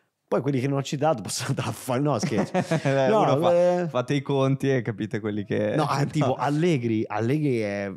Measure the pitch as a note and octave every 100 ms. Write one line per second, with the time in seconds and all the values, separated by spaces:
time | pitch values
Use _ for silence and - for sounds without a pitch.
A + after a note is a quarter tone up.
0 | _ _ - G3+ C3+ C3+ C#3 C#3 C3+ C#3+
1 | D3+ B2+ F2+ - B2 A#2+ A#2 A2 - B2
2 | D3 A#2 - A2 - F#3 - D#3+ C#3+ C3+
3 | C3+ G#3+ D#3+ C3+ F3 F3 F3+ F3+ F3 B2+
4 | B2 C#3+ C#3 C#3 C3+ C#3 C#3 C3 A2+ G#2
5 | G#2+ G#2+ G#2+ G#2 G2 G#2+ G#2+ G#2+ D3+ C#3
6 | C#3+ D#3 C3+ C3 C3 D3+ F3 D3 A#2 G#2+
7 | A2+ G#2+ A#2 D3+ D3 A#2 G#2 G2+ G2+